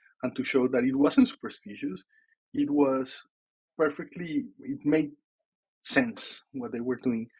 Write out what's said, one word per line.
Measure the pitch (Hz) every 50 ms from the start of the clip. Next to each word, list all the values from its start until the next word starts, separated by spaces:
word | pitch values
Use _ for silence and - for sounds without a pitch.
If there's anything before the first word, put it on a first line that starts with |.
| _ _ _ - -
and | 127 -
to | - 127
show | - - 135 123 127
that | 127 123 123
it | 131 131
wasn't | 139 143 151 - - - -
superstitious. | - - - 110 - - - - - - - - - 92 - _ _ _ _ _ _ _ _ _ -
It | 143 147 143
was | 143 147 143 135 135 131 131 127 - - - _ _ _ _ _ _ _ _ _ _ -
perfectly, | 160 147 147 - 165 - - 180 175 165 156 143 120 - - -
it | - - 277 - 151
made | 147 151 160 156 285 - _ _ _ _ _ _ _ _ _ _ _ _ _
sense | - - - 139 127 117 107 - - - - - - _ -
what | 135 120 113
they | - 117
were | 117 127 127 120
doing. | - 127 120 113 113 120 _ _